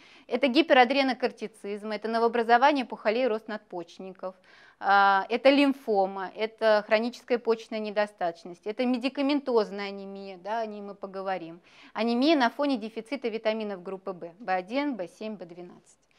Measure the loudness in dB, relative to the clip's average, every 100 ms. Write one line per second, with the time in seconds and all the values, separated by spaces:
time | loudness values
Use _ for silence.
0 | -20 -20 -6 0 2 4 6 6 6 4
1 | 0 0 -4 -4 -12 -12 -10 -10 -8 -8
2 | -4 0 2 2 4 6 6 2 -4 -4
3 | -2 0 0 -2 -6 -12 -10 -12 -12 -16
4 | -18 -14 -14 -14 _ -20 -20 _ 4 6
5 | 6 4 2 4 6 6 4 0 -2 0
6 | 0 -2 -10 -6 -6 0 4 4 4 0
7 | 0 -8 -4 -2 0 -2 -2 -8 -4 -2
8 | -4 _ -6 -6 -16 -12 -10 -2 -2 0
9 | -4 -2 -2 -2 0 0 0 -4 -8 -10
10 | -12 -14 -14 -14 -8 -6 -6 -10 -14 -14
11 | -12 -8 -6 -6 -8 -16 _ -20 -14 -4
12 | -2 2 2 4 2 0 -2 -2 -4 -12
13 | -10 -6 -6 -2 -2 -2 -6 -8 -10 -10
14 | -10 -12 -14 -14 -4 -4 -2 -4 -4 -6
15 | -10 -10 -12 -12 -14 -16 -18 -20 _ _
16 | _